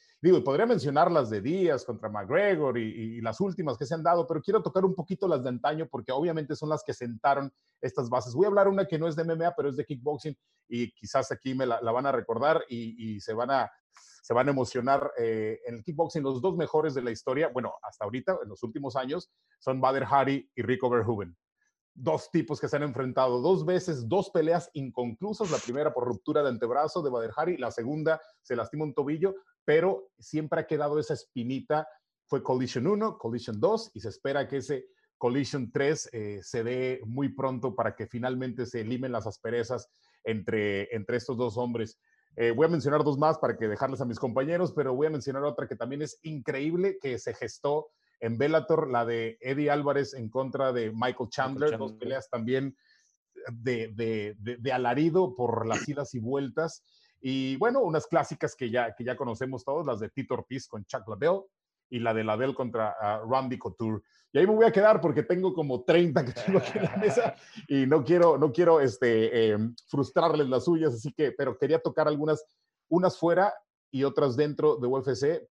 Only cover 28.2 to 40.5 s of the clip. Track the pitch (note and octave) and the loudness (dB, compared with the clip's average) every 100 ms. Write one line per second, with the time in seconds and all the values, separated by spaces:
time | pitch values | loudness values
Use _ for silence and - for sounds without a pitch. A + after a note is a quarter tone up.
28.2 | - _ - A#2+ A2+ D3 D#3 C#3+ C#3 D#3 | -2 _ -6 -4 -4 -4 -4 -2 -2 0
29.2 | F#3+ F#3+ _ _ - D3+ F3+ G3 - _ | -2 -2 _ _ 2 4 4 0 -6 _
30.2 | - D3+ D#3 D#3+ D#3 D3+ D3 D3+ D3 C#3 | -8 -6 -2 -2 -2 -2 0 0 -2 -4
31.2 | - B2+ A#2+ C3 - D3+ D#3 - _ _ | -6 -6 -4 -4 -2 -2 -2 -12 _ _
32.2 | - C#3 - B2+ B2+ B2+ C#3 G#3 A3 - | -4 -2 0 -2 -2 -2 0 0 0 -4
33.2 | A#2 A#2+ A#2+ G#2+ E3 A3 A3+ G#2+ G#2+ - | -6 -6 -6 0 2 0 -4 -12 -12 -6
34.2 | C3+ C#3 A#2 C#3 B2+ C#3 - _ _ - | -4 -2 -2 -4 -4 -6 -8 _ _ -2
35.2 | A#2+ C3 C3 C#3+ B2 C#3 C#3 D#3 - A#2 | 0 0 -2 -4 -4 0 0 0 -4 -8
36.2 | G#2 G2+ - B2 A2+ B2+ B2+ B2+ A2 B2 | -8 -10 -8 -4 -2 -2 -2 -4 -6 -4
37.2 | C#3 - C3+ B2+ B2+ - G#2+ - G#2 A#2+ | -4 -2 -4 -2 -4 -2 -2 -4 -8 -6
38.2 | B2+ B2+ B2+ B2 A#2+ A#2+ G#2+ B2 C3 A#2 | -4 -4 -4 -6 -6 -6 -4 -4 -4 -4
39.2 | G#2+ - A2+ A#2+ A2+ B2 - _ _ _ | -6 -8 -4 -4 -2 -6 -8 _ _ _
40.2 | - A2 F#2 | -6 -6 -2